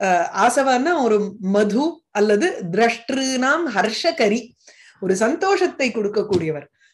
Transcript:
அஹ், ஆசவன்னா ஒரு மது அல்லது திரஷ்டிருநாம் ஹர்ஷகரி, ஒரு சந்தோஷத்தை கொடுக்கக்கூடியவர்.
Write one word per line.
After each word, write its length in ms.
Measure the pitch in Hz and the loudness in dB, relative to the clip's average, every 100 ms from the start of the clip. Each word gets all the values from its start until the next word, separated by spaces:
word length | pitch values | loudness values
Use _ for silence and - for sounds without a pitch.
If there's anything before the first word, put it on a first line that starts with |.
அஹ், 240 | 190 175 170 | 0 2 0
ஆசவன்னா 680 | 190 233 277 269 247 302 339 | 2 2 2 2 2 2 0
ஒரு 340 | 233 214 190 - | 2 2 0 -6
மது 600 | 190 202 208 220 320 330 _ | 0 2 2 0 -2 -6 _
அல்லது 500 | 214 214 208 349 247 180 | -2 2 2 0 -4 -4
திரஷ்டிருநாம் 920 | 185 233 - - 269 262 254 262 320 320 196 | 0 0 0 -6 -4 -2 -2 0 0 -2 -2
ஹர்ஷகரி, 840 | 214 220 330 330 214 226 - _ _ - - - | -2 0 -2 0 0 0 -6 _ _ -20 -20 -10
ஒரு 140 | 185 190 | -2 0
சந்தோஷத்தை 760 | 220 349 381 381 359 - 254 | 0 0 0 0 0 0 -2
கொடுக்கக்கூடியவர். 720 | 226 202 208 185 180 160 143 139 _ _ | -2 -2 -2 0 -2 -2 -6 -12 _ _